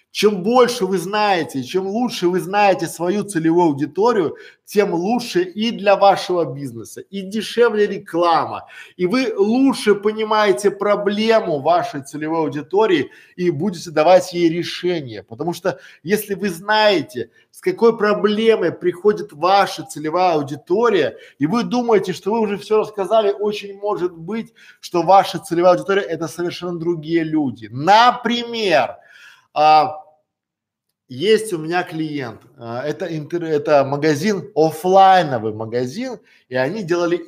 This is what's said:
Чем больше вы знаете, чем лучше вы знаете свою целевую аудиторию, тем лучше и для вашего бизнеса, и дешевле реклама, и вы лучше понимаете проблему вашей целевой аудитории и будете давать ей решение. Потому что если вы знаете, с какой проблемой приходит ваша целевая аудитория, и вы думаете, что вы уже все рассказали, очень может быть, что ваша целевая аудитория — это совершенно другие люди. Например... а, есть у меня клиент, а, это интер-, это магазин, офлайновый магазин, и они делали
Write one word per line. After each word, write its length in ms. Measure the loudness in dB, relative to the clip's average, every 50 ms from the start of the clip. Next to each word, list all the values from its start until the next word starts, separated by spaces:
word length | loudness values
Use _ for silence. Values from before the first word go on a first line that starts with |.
| _ _ -4
Чем 300 | 0 0 2 2 0 -2
больше 440 | 2 4 4 4 4 2 -2 -4
вы 100 | -2 -2
знаете, 680 | -2 -4 -2 -2 0 0 2 2 0 -2 -4 -6 -8 -6
чем 240 | -4 -4 -4 -4
лучше 420 | -2 -2 -2 -2 -4 -4 -2 -2 0
вы 120 | 0 0
знаете 460 | -2 -2 0 2 4 4 2 2 -2
свою 360 | -6 -6 -4 -4 -2 -2 -2 -4
целевую 440 | -4 -4 -2 0 2 4 4 4
аудиторию, 720 | 2 2 0 -4 -6 -2 0 0 2 2 2 0 -2 -4 -8 -18 -20 -20 _ _
тем 300 | -4 0 0 0 2 0
лучше 480 | -2 -2 -2 -2 -2 -4 -2 -2 -2 -2
и 280 | -2 -4 -4 -4 -4
для 240 | -4 -2 2 2 2
вашего 520 | 4 6 4 4 4 0 -4 -2 -2 -2
бизнеса, 560 | -4 -6 -10 -10 -12 -12 -14 -16 -16 -16 -18 -16
и 180 | _ -12 -12
дешевле 640 | -10 -8 -8 -8 -8 -4 0 2 2 2 2 2 0
реклама, 800 | 0 -2 -6 -10 -6 -2 0 2 2 2 2 0 -2 -8 -12 -12 -14 -20 -20 -20 -16 _
и 100 | -4 -2
вы 280 | -2 0 0 -2 -2 0
лучше 580 | 0 0 2 2 2 2 2 2 2 2 2 2
понимаете 760 | 2 2 -2 -2 -2 -2 0 2 2 4 2 2 2 0 -2
проблему 880 | -2 0 0 0 0 0 0 -2 -2 0 2 4 2 2 2 0 -4 -2
вашей 420 | 2 2 2 2 0 -2 -8 -12 -12
целевой 360 | -12 -10 -8 -6 -4 -2 -2
аудитории 720 | -2 -2 -4 -8 -8 -2 0 2 2 2 2 0 0 -2 -8 -20 _ _ _
и 140 | -4 -2 -2
будете 400 | -2 -2 -2 -4 -6 -6 -10 -4
давать 420 | 0 2 6 6 6 6 4 2 -4
ей 160 | 0 0 0
решение. 720 | 0 0 -6 -6 -8 -6 -4 -4 -4 -4 -6 -8 -12 -14 -14
Потому 300 | -14 -12 -8 -6 -6 -6
что 280 | -4 -4 -6 -6 -6 -10 -20 -20 _ -6
если 300 | -2 -2 -2 -2 -4 -6
вы 160 | -4 -4 -6
знаете, 800 | -6 -6 -4 0 2 4 4 4 4 2 0 -4 -8 -10 -10 -10 _ _ _ _
с 100 | _ -6
какой 380 | -4 -4 0 2 4 2 4 4
проблемой 720 | 2 0 0 2 0 0 0 2 4 4 4 4 2 -2 -2
приходит 640 | -2 -2 -2 -2 0 2 2 2 0 -2 -12 -8
ваша 500 | -2 0 2 4 4 4 2 -2 -8 -12
целевая 520 | -12 -10 -8 -6 -4 0 0 2 2 2
аудитория, 800 | 0 -2 -4 -8 -10 -6 -2 0 0 2 2 2 2 0 0 -4 -8 -20 -18 _ -6
и 80 | -4
вы 160 | -2 -2 -2 -2
думаете, 520 | -2 -2 -2 0 2 2 2 2 0 -8
что 180 | -8 -6 -4 -2
вы 80 | -2
уже 160 | -2 -2 -4
все 220 | -6 -4 -2 0 0
рассказали, 540 | 0 -2 -4 -6 -4 0 2 2 2 2 0 -2
очень 400 | -2 -4 -4 -6 -10 -14 -14 -8
может 380 | -6 -6 -4 -4 -4 -6 -6
быть, 380 | -8 -12 -10 -8 -8 -10 -12 _ _ -20 -20 -20 _
что 220 | -12 -6 -4 0 4
ваша 380 | 6 6 6 6 4 -2 -8
целевая 340 | -8 -4 0 2 4 4 4
аудитория — 280 | 4 2 0 0 0 0 -2
это 180 | -6 -6 -8
совершенно 520 | -8 -6 -6 -6 -6 -6 -8 -8 -8 -8 -6
другие 440 | -4 -4 -4 -4 -4 -2 -2 -2 -2
люди. 460 | 0 -2 -2 -2 -2 -4 -8 -12 -14
Например... 1300 | -10 -2 2 4 6 6 6 6 4 2 -2 -4 -4 -4 -4 -6 -6 -4 0 2 2 2 2 0 -4 -12 _ _ -20 -20 -20 -20 -20 _ _ _ -2
а, 500 | 2 4 6 6 6 4 2 -2 -10 -16 _ _ _ _ _ _ _ _ _ _ _ _ _ _ _ _ _ _ _ _ -16
есть 440 | -10 -2 2 4 4 2 2 -2 -6
у 60 | -6
меня 260 | -4 -2 -2 -2 -2
клиент, 580 | -4 -6 -6 -6 -6 -6 -8 -8 -8 -12 -16 _ -20 _ -16
а, 240 | -12 -10 -8 -6 -6
это 240 | -6 -6 -6 -8
интер-, 400 | -8 -8 -8 -8 -6 -8 -6 -4
это 380 | -2 -2 -2 2 4 4 4 4
магазин, 640 | 2 0 0 0 0 0 2 0 -2 -2 -2 -4 -4 0
офлайновый 1000 | 2 2 2 0 -2 0 4 6 6 8 8 6 6 4 2 -2 -4 -4 -4 -6
магазин, 640 | -6 -8 -6 -4 -4 -4 -4 -6 -8 -10 -10 -10 -12 _ _ _ _ _ -6
и 80 | -2
они 260 | -2 -2 -2 -2 -4 -4
делали 400 | -2 -2 0 0 0 -2 -4 -6